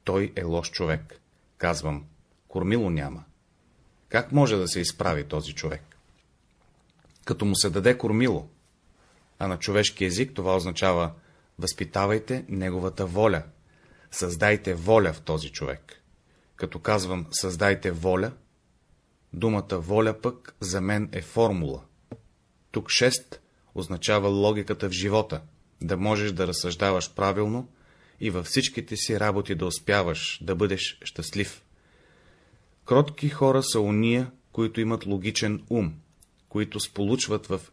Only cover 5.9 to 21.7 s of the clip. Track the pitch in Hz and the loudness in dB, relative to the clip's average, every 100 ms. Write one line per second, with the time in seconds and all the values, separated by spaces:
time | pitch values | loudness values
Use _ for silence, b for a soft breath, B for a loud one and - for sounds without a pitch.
5.9 | _ _ _ _ _ _ _ _ _ _ | _ _ _ _ _ _ _ _ _ _
6.9 | _ _ _ - - 104 92 101 90 104 | _ _ _ -6 -2 0 2 0 2 4
7.9 | 123 113 107 127 80 - - _ _ _ | 2 2 2 2 0 -6 -16 _ _ _
8.9 | _ b b b - 98 90 - 101 104 | _ b b b -6 -4 -4 0 2 2
9.9 | - 92 90 135 - 92 92 87 85 95 | 0 -2 0 -2 -2 0 2 0 0 2
10.9 | 87 82 b b b b - 90 - 90 | 4 2 b b b b -8 -6 -6 -4
11.9 | 98 98 107 - 127 - 98 92 90 92 | 0 2 0 -2 -6 -4 -4 -2 -2 -4
12.9 | - 95 90 110 85 - - b b b | -4 -2 2 2 2 -4 -16 b b b
13.9 | b b - 90 82 104 107 98 87 87 | b b -6 -4 2 2 2 0 -2 6
14.9 | 113 92 78 - 78 73 - 69 69 - | 6 6 2 -2 -4 -4 -8 -8 -8 -12
15.9 | - _ _ b b b - 90 82 82 | -20 _ _ b b b -10 -8 -4 0
16.9 | 107 92 90 80 - 95 85 101 95 95 | 2 2 -4 -4 -4 -4 0 2 2 0
17.9 | 85 92 92 110 - _ _ _ _ _ | 0 2 2 0 -6 _ _ _ _ _
18.9 | _ _ _ _ 85 110 101 - 92 82 | _ _ _ _ -2 0 0 0 -4 0
19.9 | 107 110 110 120 123 - - 90 95 95 | 2 2 2 -4 -4 -10 -12 -6 -2 0
20.9 | 104 107 90 - 113 113 92 73 | 0 -2 -6 -4 2 2 2 -2